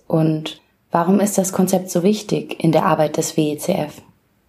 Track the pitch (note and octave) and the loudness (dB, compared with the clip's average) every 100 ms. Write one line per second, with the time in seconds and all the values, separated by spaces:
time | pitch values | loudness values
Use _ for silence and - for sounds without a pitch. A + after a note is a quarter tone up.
0 | - D#3+ D#3+ D#3 D#3 - _ _ _ E3+ | -2 0 2 0 -6 -14 _ _ _ 0
1 | E3+ G3 G#3 - F#3 - F#3 F#3 F#3 F3 | 2 2 2 0 -2 0 2 0 0 0
2 | F#3 G#3+ - D3+ D3+ - D#3+ D#3 F3+ D#3 | 2 0 -2 -4 -4 -2 2 2 2 2
3 | D3+ D#3+ - - D3+ D3+ - F3+ D3+ - | 0 -2 -2 -2 -2 -2 -4 -4 -6 -12
4 | - _ _ _ | -20 _ _ _